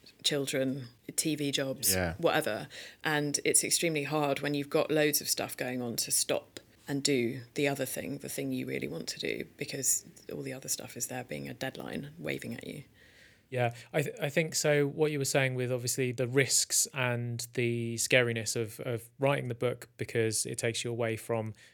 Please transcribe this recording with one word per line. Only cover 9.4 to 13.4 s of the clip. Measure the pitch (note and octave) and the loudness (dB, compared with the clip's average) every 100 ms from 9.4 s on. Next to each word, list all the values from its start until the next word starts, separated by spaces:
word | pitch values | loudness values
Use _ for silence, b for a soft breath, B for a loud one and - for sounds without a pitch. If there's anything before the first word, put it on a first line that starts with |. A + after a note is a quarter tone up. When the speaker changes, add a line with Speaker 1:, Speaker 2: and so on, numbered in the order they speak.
| - - | -6 -8
Speaker 1:
because | C#3+ C#3 C3 - - - - | -8 -2 0 0 -2 -14 -10
all | D3 | -8
the | C3+ | -8
other | C3 C#3+ | -8 -6
stuff | - - - | -6 -6 -8
is | A#2+ | -6
there | B2+ | -6
being | B2 D3 C#3 | -6 -8 -8
a | |
deadline | B2 C3+ - - - C#3+ D#3+ | -6 -8 -6 -8 -8 -8 -8
waving | D3+ C3+ - A#2 | -6 -4 -6 -8
at | - | -10
you. | - - b b b b b | -12 -14 b b b b b